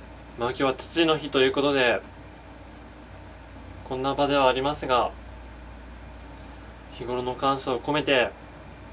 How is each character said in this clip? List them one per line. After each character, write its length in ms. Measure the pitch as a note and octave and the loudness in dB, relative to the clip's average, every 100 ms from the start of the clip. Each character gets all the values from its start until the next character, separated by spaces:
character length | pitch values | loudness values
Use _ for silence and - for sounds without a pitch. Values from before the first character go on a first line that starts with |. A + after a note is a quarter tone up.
| - - - - | -16 -16 -12 -4
ま 100 | A#2+ | -2
あ、 20 | |
今 80 | B2+ | 2
日 60 | |
は 100 | C3+ | 2
父 320 | B2+ - E3 E3 | 2 -2 4 6
の 100 | D#3 | 4
日 140 | D3+ | 4
と 100 | C#3 | 6
い 80 | C3 | 6
う 40 | |
こ 100 | C#3 | 6
と 100 | C#3 | 4
で、 300 | C#3 B2 G2 - - - - - - - - - - - - - - - - - - | 6 6 4 -2 -16 -16 -18 -18 -18 -18 -18 -18 -18 -18 -16 -16 -16 -16 -16 -16 -14
こ 120 | - C3 | -8 -2
ん 60 | |
な 120 | C3+ | 0
場 120 | C3+ C#3+ | 2 4
で 100 | C#3+ | 6
は 120 | C3 | 6
あ 40 | |
り 80 | B2+ | 4
ま 140 | C#3 | 2
す 120 | D3+ C#3+ | 0 2
が、 260 | B2 G2 - - - - - - - - - - - - - - - - - - | 4 4 -2 -14 -14 -16 -16 -16 -16 -16 -16 -16 -16 -16 -16 -16 -16 -16 -18 -16
日 120 | - | -10
頃 180 | A#2+ B2 | -4 -2
の 120 | B2 | -2
感 240 | B2 C#3 C3+ | 0 2 2
謝 140 | C#3 | 0
を 80 | A#2+ | -2
込 120 | - | 2
め 100 | D3 | 0
て 280 | C#3 C3+ G#2 - - - - - - | 4 4 4 0 -16 -16 -16 -16 -16